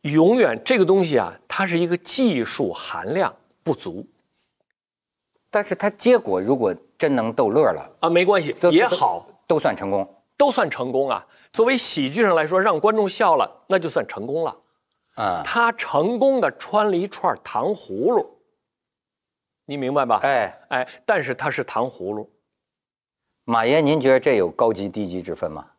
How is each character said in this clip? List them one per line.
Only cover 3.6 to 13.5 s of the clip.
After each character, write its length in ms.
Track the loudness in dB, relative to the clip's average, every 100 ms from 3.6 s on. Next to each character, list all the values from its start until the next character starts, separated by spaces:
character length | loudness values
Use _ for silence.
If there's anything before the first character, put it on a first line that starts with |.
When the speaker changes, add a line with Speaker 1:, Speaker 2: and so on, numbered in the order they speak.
Speaker 1:
不 100 | -6
足。 320 | -4 -6 -12 -16 _ _ _ _ _ _ _ _ _ _ _ _ _ _
Speaker 2:
但 140 | -4
是 100 | -4
它 160 | -4 -4
结 260 | 0 4 4
果 240 | 2 -2
如 160 | 0 0
果 180 | 0 -2 _ _
真 160 | 0 0
能 180 | -2
逗 160 | 0 0
乐 220 | 2 2
了， 180 | 0 -10 _
Speaker 1:
啊， 60 | 0
没 160 | 2
关 160 | 4 2
系， 140 | 0
Speaker 2:
都， 180 | 0 4
Speaker 1:
也 140 | 4 2
好。 400 | 0 -2 -2 -12 _ -2
Speaker 2:
都， 80 | 0
都 40 |
算 160 | 0 -2
成 140 | -4
功。 180 | -4 -4 _ _ 0
Speaker 1:
都 140 | 2
算 180 | 2 -2
成 220 | -4 -4
功 180 | -2 -2
啊！ 160 | -4 -8 _ _
作 120 | 0 2
为 120 | 2
喜 320 | 0 -2 -2
剧 120 | 2
上 140 | 2 2
来 100 | 2
说， 160 | 2
让 160 | 2 2
观 160 | 2
众 140 | 2 -2
笑 300 | 0 2 4
了， 120 | 0